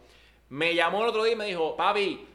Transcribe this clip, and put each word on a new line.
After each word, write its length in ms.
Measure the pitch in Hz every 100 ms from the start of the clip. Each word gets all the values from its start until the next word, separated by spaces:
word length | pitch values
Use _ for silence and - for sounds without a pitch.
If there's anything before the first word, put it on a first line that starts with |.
| - - - _ _
me 260 | 135 165
llamó 280 | 170 170 196
el 60 | 233
otro 140 | 220
día 80 | 226
y 40 | 226
me 100 | 208
dijo, 300 | 175 160 160
"Papi, 500 | 180 208 196 139 -